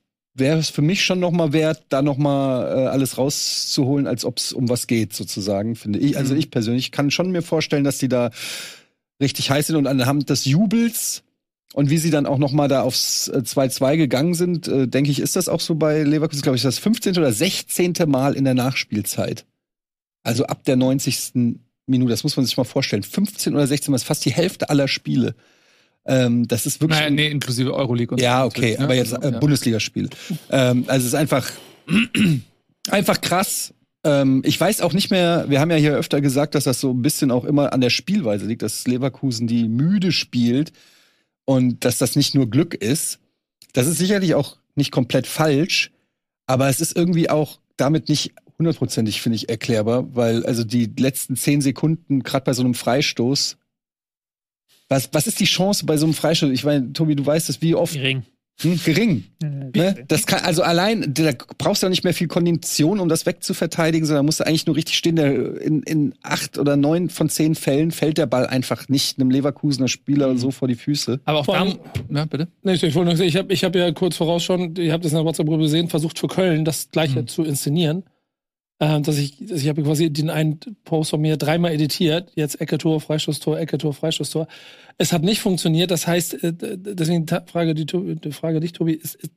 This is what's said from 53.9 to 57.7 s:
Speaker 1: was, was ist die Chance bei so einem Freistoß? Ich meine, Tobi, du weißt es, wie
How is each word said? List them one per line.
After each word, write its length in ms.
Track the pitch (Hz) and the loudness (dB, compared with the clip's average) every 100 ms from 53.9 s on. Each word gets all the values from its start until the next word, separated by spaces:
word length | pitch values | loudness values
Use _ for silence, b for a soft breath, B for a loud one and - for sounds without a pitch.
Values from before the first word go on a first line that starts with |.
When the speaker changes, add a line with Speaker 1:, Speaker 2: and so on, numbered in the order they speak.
| _ _ _ _ _ _ _ _ _ - | _ _ _ _ _ _ _ _ _ -2
Speaker 1:
was, 220 | 135 - | -2 0
was 140 | 156 220 | -2 -2
ist 120 | - | 0
die 40 | |
Chance 400 | 190 - 190 202 156 | 0 2 0 0 0
bei 100 | 151 | 0
so 100 | 160 | 2
einem 80 | |
Freistoß? 360 | 147 151 165 143 | 0 0 2 0
Ich 140 | 127 | 0
meine, 280 | 143 147 123 | 0 0 0
Tobi, 220 | 143 160 | -2 0
du 100 | 143 | 0
weißt 240 | 135 156 156 | 2 0 0
es, 100 | - | -2
wie 140 | 165 | 0